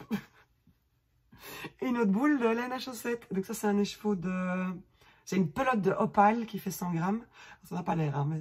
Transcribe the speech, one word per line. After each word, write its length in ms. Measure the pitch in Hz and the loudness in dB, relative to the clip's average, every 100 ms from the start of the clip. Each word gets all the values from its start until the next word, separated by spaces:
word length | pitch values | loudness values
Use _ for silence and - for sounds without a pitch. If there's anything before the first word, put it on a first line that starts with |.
| - | -8
<laughs> 1700 | 202 - _ _ _ _ _ _ _ _ _ _ - - - - - | -8 -8 _ _ _ _ _ _ _ _ _ _ -20 -16 -14 -14 -6
une 140 | 262 240 | -2 2
autre 160 | 214 | 2
boule 260 | 190 294 285 | 4 4 4
de 80 | 233 | 2
laine 260 | 233 247 | 2 -2
à 60 | 254 | -6
chaussettes. » 480 | 262 226 240 233 - | -8 -6 -4 -4 -4
Donc 120 | 190 | -4
ça, 100 | 190 | -4
c'est 120 | 214 208 | -2 2
un 120 | 202 | 2
écheveau 360 | 202 - 214 | 0 -2 -2
de, 520 | 202 175 185 185 180 185 175 - _ - _ | -2 -2 -2 -2 -2 -4 -6 -14 _ -20 _
c'est 120 | - 190 | -2 0
une 140 | 165 | 2
pelote 320 | - 262 240 | 2 0 2
de 80 | 190 | 2
opale 560 | - 214 - 202 233 220 | 2 2 6 6 4 -2
qui 140 | 190 | -6
fait 100 | 196 | -8
cent 220 | - 180 | -6 -4
grammes. 320 | 165 175 226 240 - - - | -2 0 -2 -6 -20 -20 -20
Ça 100 | - | -10
n'a 80 | 175 | -6
pas 120 | 175 | -2
l'air, 220 | 175 151 143 | 0 0 0
hein, 100 | 143 | -2
mais 140 | 160 | -2